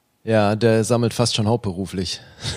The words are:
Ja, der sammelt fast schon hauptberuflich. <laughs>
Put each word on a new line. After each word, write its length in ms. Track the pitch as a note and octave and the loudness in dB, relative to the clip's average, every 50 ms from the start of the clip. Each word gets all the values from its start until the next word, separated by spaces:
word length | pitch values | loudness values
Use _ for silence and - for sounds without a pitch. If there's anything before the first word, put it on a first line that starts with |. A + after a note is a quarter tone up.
| _ _ _ _ _ | _ _ _ _ _
Ja, 320 | A2 A2 A2 G#2 G2+ G#2+ | 0 2 2 4 2 2
der 280 | G#2+ A#2 A2+ A2 A2 A2 | 2 2 4 4 4 2
sammelt 300 | G2+ B2 A#2 A#2+ A2+ - | 2 0 0 0 0 0
fast 220 | - B2 A2 - | 0 0 0 0
schon 120 | - A2 G#2 | 0 0 0
hauptberuflich. 720 | A#2 A#2 - G2+ F2 F2 G2 F2 - F#2 F#2 F2 - - - | 0 0 -2 -6 -6 -6 -8 -6 -6 -6 -6 -6 -6 -10 -14
<laughs> 40 | - - - - - - | -20 -20 -12 -10 -10 -6